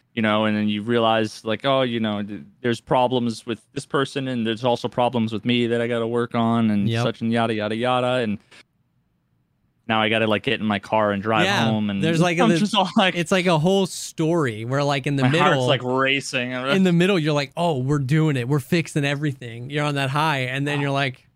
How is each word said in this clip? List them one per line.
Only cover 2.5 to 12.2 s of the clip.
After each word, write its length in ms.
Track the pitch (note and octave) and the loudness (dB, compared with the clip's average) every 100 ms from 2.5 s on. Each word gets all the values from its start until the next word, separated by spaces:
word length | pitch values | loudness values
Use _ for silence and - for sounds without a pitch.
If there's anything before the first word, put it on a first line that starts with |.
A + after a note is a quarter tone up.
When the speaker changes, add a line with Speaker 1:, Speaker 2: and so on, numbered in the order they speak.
| _ | _
Speaker 1:
there's 180 | B2 A#2 | -4 -4
problems 680 | - C3 B2 B2+ A#2+ A2 - | 0 2 2 0 -2 -4 -8
with 140 | A2 _ | -10 _
this 120 | C#3 - | -12 -4
person, 400 | D3 C3+ C#3+ C3 | -2 -2 -4 -6
and 180 | B2 A2+ | -4 -2
there's 180 | A2 | -2
also 240 | B2 A#2+ A#2 | 0 0 -2
problems 460 | - A#2+ A#2+ A2 | 0 0 0 -2
with 100 | G#2+ | -2
me 220 | B2 A#2+ A#2 | 0 0 0
that 140 | A#2 | 0
I 60 | A#2 | -2
gotta 180 | A#2 A2+ | -2 -2
work 280 | A#2+ A#2+ A#2 | -2 -2 0
on," 340 | A2+ A#2 A2 | 2 2 2
and 180 | G#2 G2+ | 2 0
Speaker 2:
Yep. 160 | A2+ | 0
Speaker 1:
such 180 | A#2 - | -2 -2
and 100 | A2+ | -2
yada, 240 | A#2 A#2 G#2+ | 0 0 -2
yada, 200 | G#2 A2 | -4 -2
yada. 480 | B2 B2+ B2 B2+ | 0 0 0 0
And 140 | A2 G2+ _ - - _ _ _ _ _ _ _ _ _ _ _ - | -2 -4 _ -20 -20 _ _ _ _ _ _ _ _ _ _ _ -2
now 140 | A2 | 0
I 60 | G#2+ | 2
gotta, 180 | A2 A2 | 2 2
like, 160 | G#2 | 0
get 160 | B2 G#2+ | 0 -2
in 60 | G#2+ | -2
my 100 | G2+ | -2
car 320 | - A2 G#2 | 0 0 2
and 120 | G2+ | 0
drive 220 | G#2+ A2 G2+ | 0 2 2
Speaker 2:
Yeah, 200 | - A2+ | 0 0
Speaker 1:
home. 240 | A2 G#2 | 0 -2
And 140 | G2 | -2
Speaker 2:
there's, 180 | D#3 E3 | 0 2